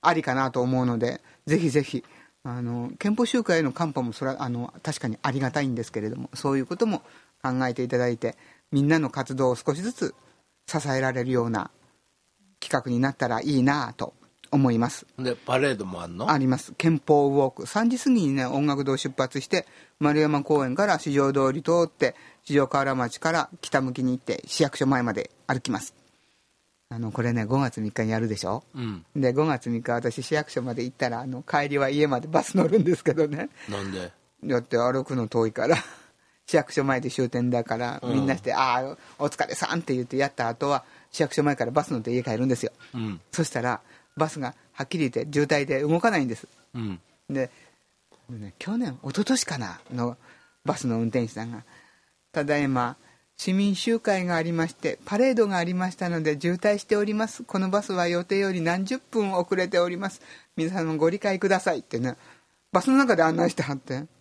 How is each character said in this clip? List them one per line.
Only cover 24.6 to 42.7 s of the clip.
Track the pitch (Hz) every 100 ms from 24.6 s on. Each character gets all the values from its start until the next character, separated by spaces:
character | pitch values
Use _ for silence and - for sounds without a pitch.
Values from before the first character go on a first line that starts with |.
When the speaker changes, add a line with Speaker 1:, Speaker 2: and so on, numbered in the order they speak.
Speaker 1:
役 | 151 -
所 | 135
前 | 135
ま | 120
で | 104 - _ -
歩 | 127
き | -
ま | 101
す。 | - _ _ _ _ _ _ _ _ _ _
あ | 117
の、 | 113
こ | 123
れ | 120
ね、 | 117
五 | 107 131
月 | 131 -
三 | 107
日 | 104
に | 110
や | 110
る | 113
で | 104
し | -
ょ？ | 110 -
Speaker 2:
う | 139
ん。 | 117 95 -
Speaker 1:
で、 | 147 135
五 | 127
月 | 156 131 -
三 | 117
日、 | 120
私、 | 120 120 117
市 | 123
役 | 156 147
所 | -
ま | 123
で | 117
行 | 123
っ | -
た | 127
ら、 | 120
あ | 131
の、 | 127
帰 | - 151 147
り | 143
は | 135
家 | 143 151
ま | 127
で | 139
バ | 160
ス | - 190
乗 | 165
る | 208
ん |
で | 165
す | 170
け | -
ど | 160 151
ね。 | 147 262 - -
Speaker 2:
な | 101
ん | 98
で？ | 95 90 _ _ _
Speaker 1:
だ | - 123
っ |
て、 | 120 120
歩 | 120 131
く | 127
の | 131 110
遠 | 120 113
い |
か | - 120
ら。 | 165 - - -
<laughs> | _ _ _ -
市 | 165
役 | 143
所 | -
前 | 139 131
で | 123
終 | - 123
点 | 120 123
だ | 123
か | 113 113
ら、 | 120 -
Speaker 2:
う | 123
ん。 |
Speaker 1:
み | 135
ん | 139
な |
し | 131
て、 | - -
「あ | 131 123
ー、 | 131 151 - -
お | 143
疲 | - -
れ |
さ | - - 170
ん」 |
っ |
て | 165
言 | 127
っ | 123
て | 131
や | 139
っ |
た | - 117
後 | 120 143
は、 | 139 - - _
市 | -
役 | 151
所 | -
前 | 147 139
か | 117
ら |
バ | 143
ス | 143
乗 | 120
っ |
て | 110
家 | 123
帰 | 123 113
る | 131
ん |
で | 123
す |
よ。 | -